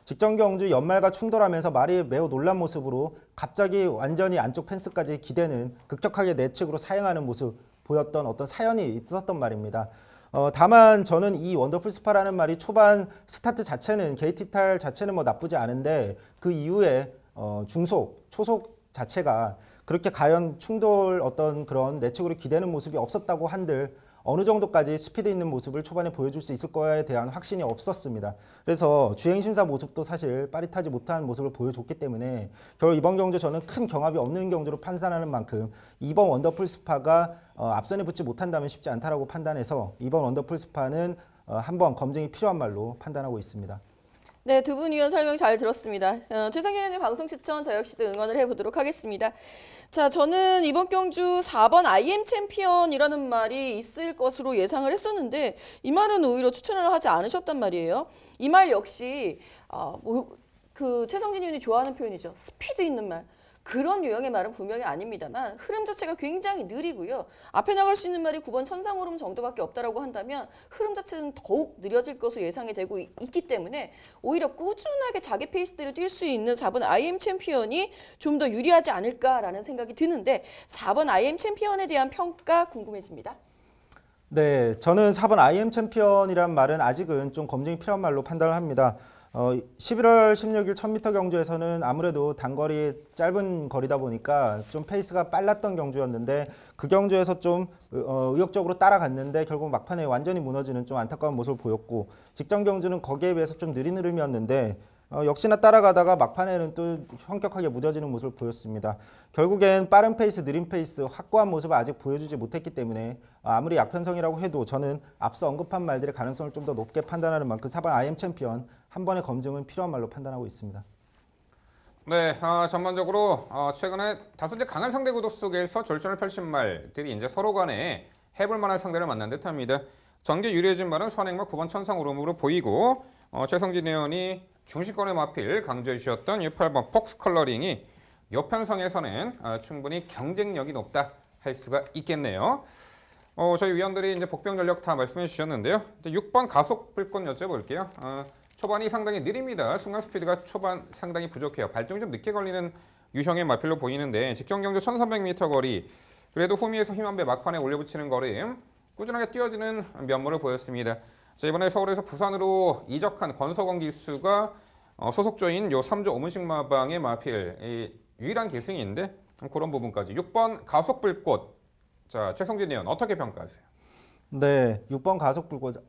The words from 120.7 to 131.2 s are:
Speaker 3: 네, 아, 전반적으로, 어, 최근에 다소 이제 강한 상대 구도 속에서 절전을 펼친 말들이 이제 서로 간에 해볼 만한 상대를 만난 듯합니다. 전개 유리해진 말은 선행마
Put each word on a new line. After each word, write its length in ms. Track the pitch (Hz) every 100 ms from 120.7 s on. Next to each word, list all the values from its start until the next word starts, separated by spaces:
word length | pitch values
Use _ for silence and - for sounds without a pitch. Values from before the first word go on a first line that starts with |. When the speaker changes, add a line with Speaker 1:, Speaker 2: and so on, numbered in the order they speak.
| 101 - _ _ _ _ _ _ _ _ _ _ _ 147
Speaker 3:
네, 300 | 170 160 131
아, 260 | 165 170 170
전반적으로, 760 | 175 180 185 175 208 208 139 -
어, 220 | 127 143 143
최근에 420 | 190 190 208 208 - -
다소 200 | 160 226
이제 80 | 262
강한 260 | 156 240
상대 200 | 269 262
구도 180 | 233 226
속에서 540 | - 196 180 175 220 214
절전을 320 | - 190 190
펼친 280 | 196 196 165
말들이 680 | 143 110 82 71 - 147
이제 160 | 104 123
서로 240 | - 214
간에 560 | 196 131 107 165 113 - _ _ -
해볼 180 | 202 220
만한 200 | 202 185
상대를 300 | 190 165 165
만난 220 | 110 107
듯합니다. 520 | 143 180 151 120 139 139 _ _ _
전개 280 | - 165 220
유리해진 380 | 175 190 185 180
말은 200 | 160 220
선행마 360 | -